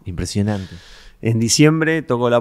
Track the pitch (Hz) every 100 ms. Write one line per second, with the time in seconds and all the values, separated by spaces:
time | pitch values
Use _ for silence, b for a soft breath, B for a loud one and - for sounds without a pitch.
0 | - 85 87 104 101 104 92 87 B B
1 | B B 110 113 113 - 151 160 156 160
2 | 139 123 120 120